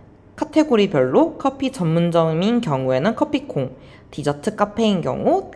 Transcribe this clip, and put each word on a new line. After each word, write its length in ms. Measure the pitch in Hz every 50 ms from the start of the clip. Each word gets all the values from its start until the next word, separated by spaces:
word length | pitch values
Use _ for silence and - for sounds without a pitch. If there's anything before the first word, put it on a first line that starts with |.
| - - - - - - -
카테고리별로 1000 | - 302 - - 311 302 302 247 214 202 - - 139 127 127 139 226 320 - -
커피 340 | - - 269 269 - 277 254
전문점인 920 | - - 180 160 160 170 170 170 165 170 165 160 160 160 185 214 240 240
경우에는 540 | - 160 139 131 131 127 131 131 151 208 233
커피콩, 600 | - 294 294 - 175 - - - 147 131 - - - - - - - - -
디저트 440 | - - 135 147 143 147 - - 202
카페인 460 | - 208 202 - - 226 214 196 175
경우 500 | 147 135 127 139 139 226 330 392 381 - -